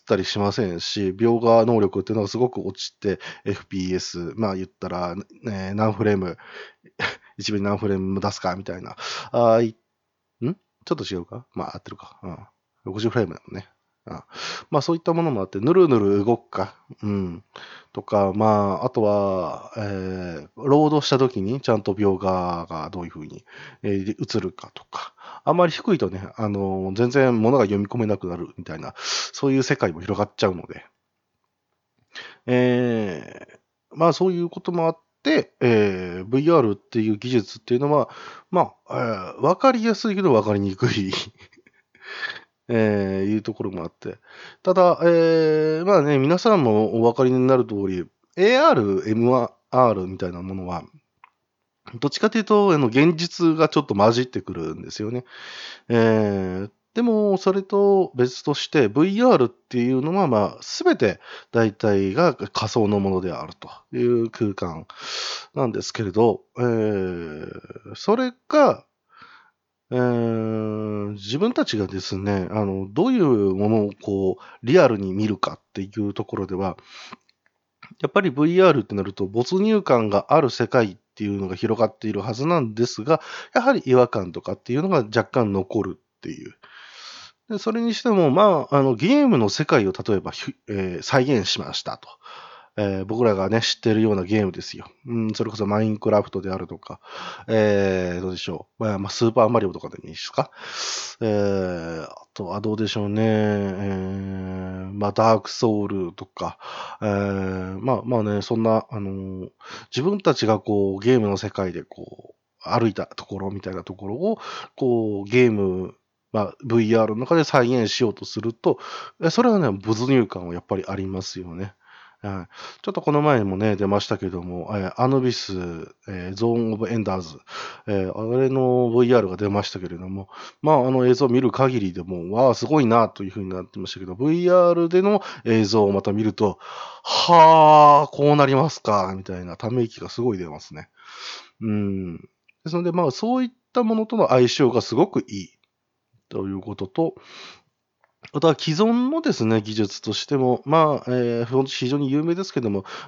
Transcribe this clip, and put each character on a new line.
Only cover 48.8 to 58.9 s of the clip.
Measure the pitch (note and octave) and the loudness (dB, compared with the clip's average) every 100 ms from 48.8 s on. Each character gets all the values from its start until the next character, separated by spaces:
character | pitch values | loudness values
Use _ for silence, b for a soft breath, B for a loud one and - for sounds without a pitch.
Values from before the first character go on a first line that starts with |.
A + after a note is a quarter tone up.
| G#2 F#2+ | 2 0
ル、 | G#2 | 0
エ | |
ム | A2 A#2+ B2+ | 0 2 2
ア | A#2 _ _ | 0 _ _
ー | B2+ B2 | 2 4
ル | G2 F#2 | 2 -4
み | F#2 | -6
た | F#2 | -8
い | |
な | F2 | -8
も | F#2+ F#2+ | -10 -8
の | F2+ | -8
は、 | F2 - D#3 _ _ _ _ _ _ _ _ - A#2 | -10 -12 _ _ _ _ _ _ _ _ _ -20 -6
ど | C#3+ | -6
っ | |
ち | - | -2
か | G#3+ | -2
と | A3+ | 0
い | |
う | |
と、 | - G#3 G3+ | 2 4 4
あ | D#3 | 4
の、 | B2 | 4
現 | B2 D#3+ D#3+ | 4 4 2
実 | F3 - E3+ D#3+ | -4 0 0 2
が | D#3 | 2
ち | D#3 | 2
ょ | |
っ | C#3+ | 0
と | |
混 | G2 G#2+ | 4 4
じ | A#2 | 4
っ | B2+ | 0
て | - | -6
く | - | -8
る | E2+ D#2 | -8 -8
ん | D#2+ | -8
で | F2 | -12
す | - | -10
よ | G#2+ | -8
ね。 | B2 - B B B B B B | -8 -12 B B B B B B
え | A#2 A2+ A2 G#2 G2 F#2 F#2 G2+ | 4 4 4 2 0 -4 -6 -10
ー、 | _ _ A3+ | _ _ -2
で | |
も、 | A#3+ G#3+ G#3 F#3+ | 2 2 2 2
そ | G3 | 0
れ | G3 | -2
と | F#3+ G3+ G3+ G3 F3+ B2+ | 0 2 4 4 2 0
別 | B2 - | -2 -2
と | - C#3 | -6 -4
し | - | 0
て、 | D#3+ | 2
ブ | A2 | 2